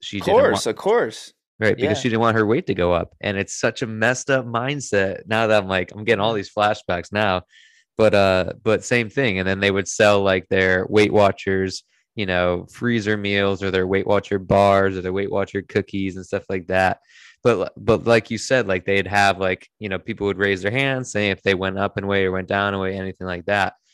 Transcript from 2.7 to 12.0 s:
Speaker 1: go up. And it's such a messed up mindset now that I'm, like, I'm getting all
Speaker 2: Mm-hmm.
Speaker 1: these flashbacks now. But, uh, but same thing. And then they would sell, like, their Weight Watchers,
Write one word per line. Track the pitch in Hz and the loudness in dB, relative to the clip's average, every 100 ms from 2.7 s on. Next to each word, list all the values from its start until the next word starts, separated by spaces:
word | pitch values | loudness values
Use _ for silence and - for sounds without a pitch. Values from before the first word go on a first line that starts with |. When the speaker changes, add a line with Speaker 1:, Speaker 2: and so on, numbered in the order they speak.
| 90 | 0
Speaker 1:
go | 87 | 0
up. | 85 85 _ | 0 -2 _
And | 101 98 | -6 -4
it's | 98 - | -6 -4
such | 123 - | -4 -4
a | 117 | -6
messed | 110 113 127 - | -2 -2 0 0
up | 135 120 | -2 0
mindset | 117 127 147 - 101 95 90 90 | -4 -4 -6 -2 0 0 -2 -4
now | 110 110 | 0 2
that | 107 | 2
I'm, | 95 | 2
like, | 95 90 | -2 -4
I'm | 104 | -4
getting | 107 107 | 0 2
all | 107 | 0
Speaker 2:
Mm-hmm. | 110 | -2
Speaker 1:
these | 98 | -4
flashbacks | - 104 107 - 87 85 | 0 0 0 -4 -6 -4
now. | 104 107 92 - _ - _ _ - | -2 0 0 -4 _ -20 _ _ 0
But, | 107 101 | 4 4
uh, | 98 92 90 - | 4 2 0 -4
but | 110 107 - | 0 0 0
same | 120 110 | -2 0
thing. | 135 131 92 | -2 -2 0
And | 92 | -2
then | 95 | 0
they | 98 | 0
would | 98 95 | 0 -2
sell, | - 104 101 | 2 4 4
like, | 98 92 - | 4 0 0
their | 98 92 92 - | 0 2 2 2
Weight | 104 104 | 2 4
Watchers, | 104 98 - - 95 95 - - _ | 4 2 2 -2 -2 -2 -6 -14 _